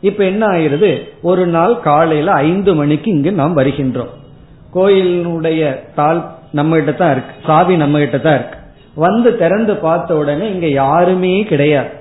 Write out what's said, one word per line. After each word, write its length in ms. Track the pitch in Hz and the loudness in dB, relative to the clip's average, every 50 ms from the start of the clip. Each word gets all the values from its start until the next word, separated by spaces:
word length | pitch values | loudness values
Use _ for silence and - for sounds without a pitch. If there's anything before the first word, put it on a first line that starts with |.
இப்ப 240 | - 196 196 - 196 | -2 -2 0 0 -2
என்ன 220 | 185 190 214 220 | -2 0 0 0
ஆயிருது? 560 | 208 185 170 160 147 139 147 208 196 135 - - - - - | 0 0 0 0 0 0 2 2 0 0 -2 -6 -14 -20 -6
ஒரு 240 | - 170 185 180 185 | -2 0 0 2 0
நாள் 340 | 175 170 165 165 196 240 240 | 0 2 0 2 2 0 0
காலையில 520 | - 160 147 151 165 165 156 151 147 190 | 0 0 2 2 2 2 0 0 0 0
ஐந்து 420 | 190 147 139 156 175 196 190 196 185 | 0 2 2 0 0 2 2 2 2
மணிக்கு 360 | 151 147 147 151 147 - 226 | 2 2 0 0 0 -2 -2
இங்கு 220 | 196 147 139 - | -2 0 0 0
நாம் 240 | 107 120 135 160 180 | 0 0 0 0 0
வருகின்றோம். 560 | 147 131 139 135 - 139 131 120 127 113 - - - - - - - - - - - - - - | 0 0 0 0 -2 -4 -4 -4 -6 -8 -10 -14 -20 -20 -20 -20 -20 -20 -20 -20 -20 -20 -8 -2
கோயிலினுடைய 1000 | 180 185 202 196 190 190 180 175 175 175 175 170 165 160 165 160 160 156 147 131 131 - - - | 0 2 4 4 4 2 2 0 -2 -2 -4 -4 -4 -2 -2 0 0 0 -2 -4 -6 -12 -10 -4
தாள் 280 | - 147 151 170 165 - - - - - - | 0 0 2 0 0 -4 -8 -16 -20 -20 -8
நம்ம 220 | - 147 143 160 165 | -4 -2 0 2 2
கிட்ட 180 | 160 - 165 | 2 2 0
தான் 200 | 147 - 180 165 | -2 0 0 0
இருக்கு, 200 | 139 127 - - - - - | 0 0 -4 -10 -18 -12 -2
சாவி 300 | - 156 156 180 175 185 | 0 2 2 4 4 2
நம்ம 220 | 170 147 143 147 151 | 2 2 2 2 0
கிட்ட 200 | 147 143 147 139 | 0 0 -2 -2
தான் 160 | 110 160 151 | 0 0 0
இருக்கு. 240 | 127 120 - - - - - - - - - - | 0 -2 -6 -14 -18 -20 -20 -20 -20 -20 -18 -6
வந்து 440 | 147 156 180 202 226 240 247 202 - | -2 0 0 2 4 2 2 2 2
திறந்து 380 | 170 165 185 214 226 208 196 | 0 0 0 0 0 -2 -2
பார்த்த 400 | - 180 160 165 170 170 170 170 | -2 -2 -2 -2 -2 -2 -2 -2
உடனே 340 | 156 147 143 143 147 202 220 | -2 0 -2 -2 -4 -4 -6
இங்க 180 | 190 185 170 160 | -6 -4 -2 -2
யாருமே 760 | 139 135 135 139 147 170 180 180 185 180 180 185 185 196 | 0 0 0 2 2 2 2 2 2 0 0 0 0 0
கிடையாது. 560 | 214 214 175 139 143 151 151 135 120 113 - - | 0 -2 0 0 2 2 2 0 -2 -4 -10 -16